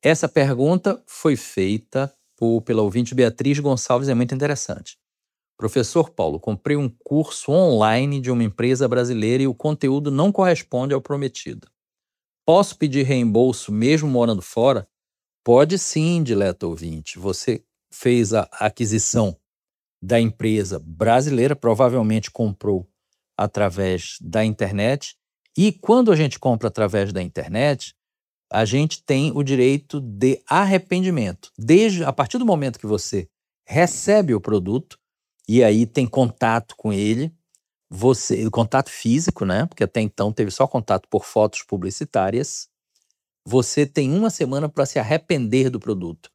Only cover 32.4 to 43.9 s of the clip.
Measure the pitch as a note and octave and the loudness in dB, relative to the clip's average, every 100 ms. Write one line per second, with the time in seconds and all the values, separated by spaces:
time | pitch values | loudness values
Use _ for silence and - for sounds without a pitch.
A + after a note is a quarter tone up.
32.4 | A#3+ E3+ C#3 A2+ G#2+ G#2 - G2+ E2+ _ | 0 0 -2 -6 -4 -4 -2 -6 -8 _
33.4 | _ _ _ - E3+ - - G#3 F3+ A2 | _ _ _ 0 0 0 2 2 4 0
34.4 | - G#2+ F#2 A2 - - _ _ _ _ | 0 -2 0 -6 -6 -20 _ _ _ _
35.4 | - A2+ A#2 G#2+ A#2 - B2 - B2 - | 0 4 6 4 2 0 -2 0 0 0
36.4 | A2+ A#2 A2+ - G#2+ G2 G#2 A2+ D#3+ E3 | 0 0 -4 -10 -6 -2 -2 -2 -4 -10
37.4 | _ _ _ _ _ F#2 A#2+ B2+ - G2+ | _ _ _ _ _ -2 2 2 0 -2
38.4 | A2 G#2 A2+ C3+ - - A2+ B2+ E3+ - | -2 0 0 0 -2 -6 0 0 0 -4
39.4 | G2 F#2 E3 - G2+ - G#2+ - G2+ A2 | -2 -2 -2 -2 -2 -2 -4 -2 -4 -2
40.4 | G#2 - C3 C3 A2+ F#2+ _ G#2 - - | -4 0 -2 -2 -2 -4 _ -4 -2 0
41.4 | G#2+ - - G2+ F#2 - D3+ - F#2+ A2+ | 0 0 -8 -6 -6 -8 -6 -2 -2 -2
42.4 | D3 - - _ _ _ _ _ _ _ | -6 -10 -16 _ _ _ _ _ _ _
43.4 | - B2+ A#2 - D3 | -2 0 0 0 0